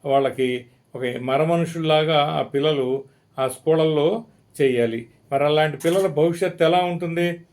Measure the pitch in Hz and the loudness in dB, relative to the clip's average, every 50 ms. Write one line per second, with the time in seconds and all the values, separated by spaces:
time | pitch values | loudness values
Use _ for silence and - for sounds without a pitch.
0 | _ 139 135 139 139 131 120 131 131 127 127 120 123 _ _ _ _ _ _ 131 | _ 2 2 2 2 0 -2 -2 -2 -2 -2 -4 -8 _ _ _ _ _ _ -6
1 | 127 123 120 120 123 131 131 139 156 165 170 170 170 165 165 165 160 156 156 156 | -6 -6 -6 -6 -4 -2 0 0 2 2 2 0 0 -2 -4 -6 0 2 2 2
2 | 156 156 160 147 143 151 160 151 139 - - 139 139 156 156 139 131 127 131 135 | 2 2 2 2 2 0 0 -4 -4 -2 -2 -2 0 0 0 0 0 -2 -2 -4
3 | 135 - _ _ _ _ _ - 131 131 127 - _ 156 156 160 160 160 156 151 | -6 -10 _ _ _ _ _ -4 -4 -4 -4 -4 _ 0 2 4 2 2 2 2
4 | 143 160 202 233 233 - _ _ _ _ _ - 147 135 127 120 117 117 113 113 | 0 0 0 -2 -6 -12 _ _ _ _ _ 0 2 2 2 2 0 0 -2 -6
5 | 113 - _ _ _ _ - 139 143 147 151 151 156 156 147 - - 165 170 196 | -10 -12 _ _ _ _ -2 0 0 2 2 2 0 0 -2 -2 -2 0 0 2
6 | 190 185 151 147 156 170 170 170 190 180 170 - 165 160 170 180 180 180 175 170 | 0 0 0 2 2 2 2 0 -4 -4 0 0 2 2 4 2 0 0 -2 -4
7 | 180 165 165 170 175 175 170 170 - _ | -6 -4 -2 -2 -2 -2 -2 -6 -12 _